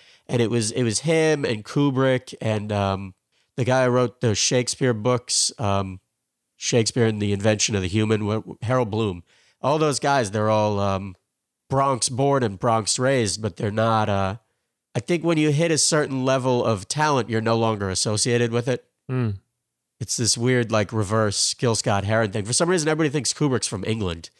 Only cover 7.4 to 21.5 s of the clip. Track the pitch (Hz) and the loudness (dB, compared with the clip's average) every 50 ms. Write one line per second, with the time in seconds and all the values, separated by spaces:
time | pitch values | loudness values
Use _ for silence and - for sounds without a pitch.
7.4 | 98 107 107 104 - - 104 98 92 90 90 110 107 107 110 104 107 101 107 110 | 2 2 2 2 0 0 0 0 -2 0 0 0 2 2 2 0 0 -2 -2 -4
8.4 | - - - - - 107 127 127 123 104 95 107 113 104 90 90 - _ _ _ | -4 -8 -12 -8 -4 -2 0 0 0 0 -2 -2 -2 -2 -4 -6 -12 _ _ _
9.4 | _ _ _ _ - 123 147 156 156 151 139 - - 143 139 139 120 98 98 110 | _ _ _ _ -2 -2 0 2 2 0 0 0 0 0 2 2 0 0 0 0
10.4 | 107 107 107 107 107 107 104 101 101 101 98 95 98 98 92 - _ _ _ _ | 0 2 2 2 2 2 0 0 0 0 -2 -2 -4 -8 -14 -18 _ _ _ _
11.4 | _ _ _ _ _ - 135 131 139 139 135 117 - - 131 117 135 143 139 139 | _ _ _ _ _ -4 0 0 2 2 2 0 -2 -2 -2 0 0 2 2 2
12.4 | 127 110 98 90 - 123 113 113 104 - - - 127 131 139 131 117 101 92 107 | 0 0 -2 -2 0 0 2 2 0 0 -2 0 0 0 2 2 0 0 -2 -4
13.4 | 110 107 85 - - 104 101 110 110 113 113 110 107 104 101 98 98 95 101 120 | -6 -6 -6 -4 -6 -4 0 0 2 2 2 2 2 0 0 0 0 -2 -4 -6
14.4 | _ _ _ _ _ _ _ _ _ _ - - - - 180 165 147 170 170 156 | _ _ _ _ _ _ _ _ _ _ -8 -6 -4 -2 -2 0 0 0 2 2
15.4 | 151 151 147 143 170 165 160 143 - - 175 151 147 135 135 131 127 131 131 135 | 2 2 2 2 2 2 2 2 0 2 2 2 0 0 -2 -2 0 2 0 2
16.4 | 123 131 127 123 110 113 113 95 95 - - 143 151 151 143 131 110 104 117 110 | 2 2 2 2 2 2 0 0 -2 -4 -2 0 2 2 2 2 0 0 -2 -2
17.4 | 110 113 117 113 113 113 110 101 101 95 92 - - 113 107 107 - 127 117 120 | 0 2 2 2 2 2 0 0 -2 -2 -2 -2 -2 -2 0 0 0 0 2 2
18.4 | 120 117 113 120 117 131 123 123 - _ _ _ _ - 127 127 123 110 104 92 | 2 0 0 -2 -2 -2 -4 -4 -6 _ _ _ _ -6 -4 -2 -2 -2 -4 -6
19.4 | - _ _ _ _ _ _ _ _ _ _ - 110 - - - 123 107 - 120 | -10 _ _ _ _ _ _ _ _ _ _ -12 -8 -6 -4 -2 0 0 0 0
20.4 | 117 127 127 123 120 104 113 110 104 - - 110 107 92 107 113 110 104 98 - | 0 2 2 2 0 0 0 0 0 0 -2 -2 -2 0 0 2 2 2 0 0
21.4 | - - | -2 -2